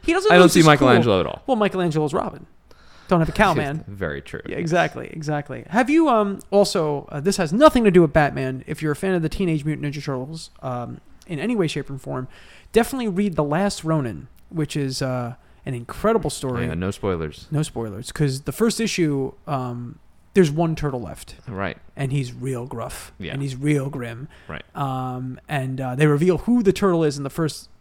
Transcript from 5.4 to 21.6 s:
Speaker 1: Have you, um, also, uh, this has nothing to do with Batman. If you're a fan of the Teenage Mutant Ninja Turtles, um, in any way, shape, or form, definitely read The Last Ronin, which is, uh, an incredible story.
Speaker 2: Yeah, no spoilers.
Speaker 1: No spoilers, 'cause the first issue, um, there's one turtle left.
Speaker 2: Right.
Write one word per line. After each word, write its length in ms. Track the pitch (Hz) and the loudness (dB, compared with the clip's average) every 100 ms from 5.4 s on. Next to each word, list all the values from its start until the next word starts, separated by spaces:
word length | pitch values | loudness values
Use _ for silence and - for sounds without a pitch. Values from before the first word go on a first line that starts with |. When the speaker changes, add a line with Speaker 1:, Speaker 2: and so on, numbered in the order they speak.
| 143 120 - | -6 -12 -4
Speaker 1:
Have 200 | 220 254 | 0 2
you, 180 | 311 311 | 4 4
um, 320 | 226 202 190 - | 4 0 -4 0
also, 580 | 202 202 196 156 143 - | 2 4 2 -2 -2 -6
uh, 100 | 147 | -4
this 160 | 165 196 | -2 0
has 160 | 156 | 0
nothing 320 | 208 302 254 | 6 6 6
to 60 | 214 | 6
do 120 | 180 | 6
with 100 | 160 | 6
Batman. 520 | 160 143 135 131 131 - | 4 2 0 -6 -6 -8
If 140 | 151 | -6
you're 100 | 156 | -4
a 40 | 139 | -2
fan 180 | 190 | -2
of 80 | 180 | -2
the 60 | 156 | -2
Teenage 360 | - 185 156 | -2 -2 -2
Mutant 220 | 151 151 147 | -2 -4 -6
Ninja 80 | 147 | -8
Turtles, 480 | 143 127 135 165 - - | -6 -8 -8 -12 -16 -14
um, 380 | 131 123 120 120 - - - | -10 -8 -10 -12 -18 -20 -10
in 120 | 151 | -6
any 160 | 202 | -2
way, 120 | 226 165 | 0 0
shape, 240 | 151 135 | -2 -8
or 80 | 139 | -10
form, 300 | 143 135 131 - - - - | -8 -8 -10 -14 -20 -20 0
definitely 360 | 208 233 269 226 | 2 2 -2 -4
read 280 | 180 208 160 | 0 0 0
The 80 | |
Last 400 | 147 156 202 - | 0 0 0 -2
Ronin, 440 | 160 160 120 78 - - - | -2 0 0 -6 -14 -20 -10
which 280 | 165 147 156 | -6 -4 -4
is, 260 | 135 127 | -4 -4
uh, 320 | 131 127 120 120 - - | -4 -4 -6 -10 -20 -16
an 100 | - | -10
incredible 560 | 123 117 - 208 226 151 | -10 -10 -2 0 0 -2
story. 360 | - 135 120 82 | -6 -6 -4 -4
Speaker 2:
Yeah, 80 | |
no 160 | 80 92 | -4 -4
spoilers. 560 | - 101 85 78 - - | -4 -2 -2 -4 -10 -6
Speaker 1:
No 120 | 151 | -4
spoilers, 480 | 156 123 113 101 - | -4 -6 -10 -10 -8
'cause 300 | - 147 135 | -2 -2 -2
the 100 | - | -6
first 280 | - 226 - | 0 0 0
issue, 520 | 220 - 156 139 131 - - | -2 0 0 0 -4 -8 -8
um, 520 | 135 123 120 120 - _ - _ | -6 -6 -8 -12 -14 _ -20 _
there's 160 | 196 160 | 4 4
one 240 | 151 165 | 4 -2
turtle 260 | 156 147 127 | -2 -4 -6
left. 360 | 110 - - - - | -8 -14 -16 -18 -10
Speaker 2:
Right. 300 | 95 | -6